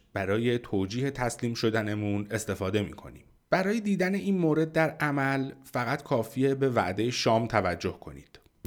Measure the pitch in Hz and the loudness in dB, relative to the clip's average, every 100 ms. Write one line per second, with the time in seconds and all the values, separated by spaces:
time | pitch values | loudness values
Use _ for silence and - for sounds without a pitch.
0 | _ 101 95 104 120 120 120 101 95 117 | _ -4 0 2 2 0 0 -2 0 -2
1 | 139 135 123 - 120 117 117 110 104 107 | -4 -2 -4 -2 -4 0 0 2 0 -2
2 | 104 101 101 110 107 92 95 104 98 - | 0 0 -2 -4 -2 -2 0 0 -2 -6
3 | - - - _ _ 165 190 233 208 190 | -16 -18 -20 _ _ 2 2 0 0 0
4 | 185 196 190 190 165 151 160 160 160 - | 2 0 0 2 2 2 2 2 0 0
5 | 151 143 135 135 135 - - 127 120 147 | -2 0 0 0 -4 -8 -8 -4 -2 -2
6 | - 131 113 - 135 135 135 117 90 92 | 0 -2 0 0 0 2 2 4 2 2
7 | 117 123 - 113 117 110 95 85 92 87 | 0 0 2 4 4 2 2 0 -2 -4
8 | - 69 - - _ _ | -10 -16 -18 -20 _ _